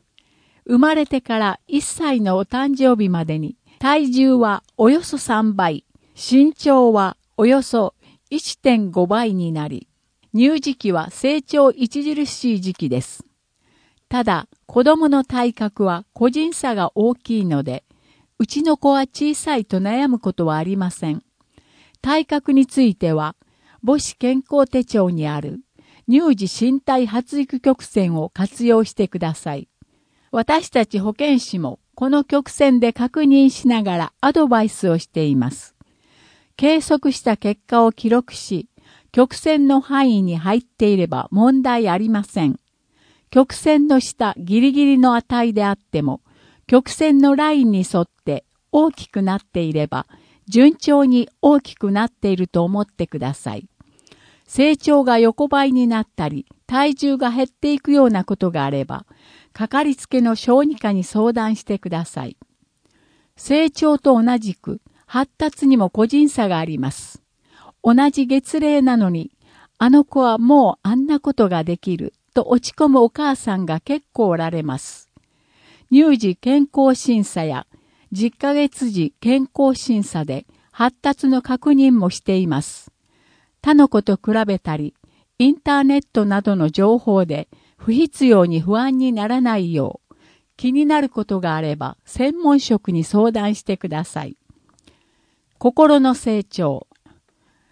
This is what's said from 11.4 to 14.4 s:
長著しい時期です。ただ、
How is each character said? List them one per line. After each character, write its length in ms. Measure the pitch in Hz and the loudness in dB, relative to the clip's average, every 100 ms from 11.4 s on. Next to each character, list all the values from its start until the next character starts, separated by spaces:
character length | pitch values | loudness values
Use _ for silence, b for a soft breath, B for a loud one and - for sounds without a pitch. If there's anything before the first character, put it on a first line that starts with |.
長 260 | - 294 269 | -2 2 4
著 560 | 254 233 285 294 294 | 2 -4 -4 -6 -4
し 300 | 285 - 247 | -6 -4 -4
い 60 | 208 | -4
時 100 | 185 | -4
期 160 | 185 143 | -6 -4
で 140 | 127 | -4
す。 200 | - - - _ _ _ _ _ _ _ - | -6 -14 -20 _ _ _ _ _ _ _ -8
た 160 | 247 | -4
だ、 240 | 220 170 | 0 -2